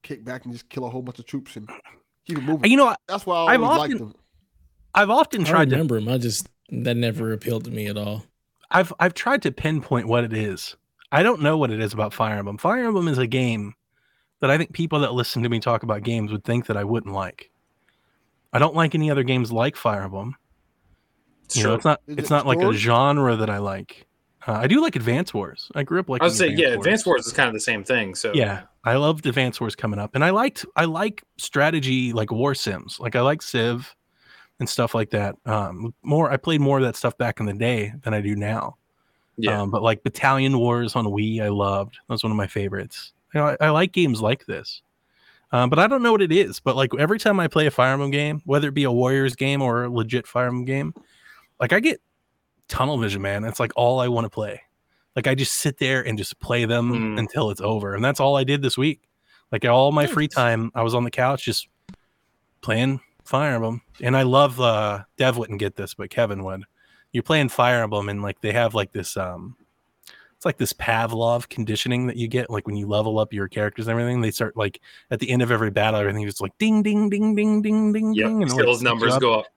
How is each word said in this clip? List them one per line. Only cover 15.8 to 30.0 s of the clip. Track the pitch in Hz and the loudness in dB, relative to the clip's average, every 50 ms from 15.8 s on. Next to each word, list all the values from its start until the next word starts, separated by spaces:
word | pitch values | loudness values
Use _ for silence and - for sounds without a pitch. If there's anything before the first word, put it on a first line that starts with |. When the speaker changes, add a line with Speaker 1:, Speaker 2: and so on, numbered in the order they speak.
| - | 0
Speaker 2:
about | 113 107 104 101 | -4 -4 -4 -2
games | 120 117 113 107 104 | -4 -2 -2 -2 -4
would | 110 104 _ | -6 -6 _
think | - 117 120 117 | -2 -2 -2 0
that | - 110 | -2 -4
I | 101 101 | -4 -2
wouldn't | 101 117 113 - 101 98 | -2 -2 -4 -4 -6 -6
like. | 98 95 87 - - - _ _ _ _ _ _ _ _ _ _ _ _ _ _ _ _ _ _ _ _ _ - | -6 -6 -8 -10 -16 -20 _ _ _ _ _ _ _ _ _ _ _ _ _ _ _ _ _ _ _ _ _ 2
I | 120 | 2
don't | 147 151 147 | 2 4 4
like | 160 165 151 - | 2 2 2 2
any | 160 156 151 | 0 2 2
other | 143 139 127 | 2 2 2
games | 127 131 127 123 113 | 2 2 2 0 0
like | 117 113 120 143 - | 0 0 0 0 -2
Fire | - - 117 104 101 98 | -2 -2 -2 0 0 -6
Emblem. | 95 95 98 101 120 139 _ _ _ _ _ _ _ _ _ _ _ _ _ _ _ _ _ _ _ _ _ _ - - | -6 -8 -10 -10 -10 -14 _ _ _ _ _ _ _ _ _ _ _ _ _ _ _ _ _ _ _ _ _ _ -4 -2
You | 120 107 | 0 2
know, | 104 | 2
Speaker 4:
Sure. | 110 | 0
Speaker 2:
it's | 110 - | 2 2
not, | 160 147 - _ | 0 0 0 _
Speaker 1:
Is | - 151 | -10 -8
Speaker 2:
it's | 143 151 147 | -6 -2 0
Speaker 1:
it | 151 | 0
Speaker 2:
not | 147 120 | 2 4
like | 139 - 170 | 2 2 4
a | |
Speaker 1:
story? | 185 202 110 | 4 2 2
Speaker 2:
genre | 104 104 117 117 120 135 143 147 147 135 123 117 | 2 2 4 4 6 6 4 4 4 2 2 2
that | 110 110 107 | 2 0 -2
I | 101 | -2
like. | 101 101 98 98 98 98 - - - _ _ _ _ _ _ _ _ - | -2 -4 -4 -6 -8 -10 -16 -20 -20 _ _ _ _ _ _ _ _ -6
Uh, | - 110 | -6 -4
I | 107 117 | -2 2
do | 135 208 294 | 4 4 4
like | 320 - - | 4 2 -2
Advance | 143 110 117 117 147 185 - - | -2 0 0 0 0 -2 -2 -4
Wars. | 110 95 78 - - - - - | -6 -6 -6 -10 -16 -18 -10 -6
I | 147 143 | -8 -4
grew | - 170 185 | -2 -2 -4
up | 185 - | -2 -2
liking | 127 123 156 | 0 2 2
Speaker 4:
I | |
would | 175 - | 2 4
say, | 214 180 151 | 4 2 2
Speaker 2:
Advance | 139 160 | 4 2
Speaker 4:
yeah, | 160 131 120 | 2 2 2
Speaker 2:
Wars. | 104 - | 2 2
Speaker 4:
Advance | 165 214 214 - | 2 2 2 4
Wars | 180 156 123 - | 2 2 2 2
is | 117 - | -2 0
kinda | - 135 120 | 2 2 2
the | 107 107 | 0 -2
same | - - 117 104 92 | -2 -2 -4 -4 -2
thing. | - 127 120 107 95 90 | 0 0 0 0 -4 -6
So | - - 110 - | -6 -4 -2 0
Speaker 2:
Yeah, | 147 120 104 98 - - _ _ _ - | 0 0 0 -2 -8 -10 _ _ _ -2
I | 113 120 | 0 2
loved | 135 147 151 160 151 - | 2 2 2 0 0 -2
Advance | 139 117 135 131 123 - - | -2 0 0 0 0 -2 -4
Wars | 123 110 - | -6 -6 -6
coming | - - 110 104 | -6 -6 -4 -4
up, | 104 | -4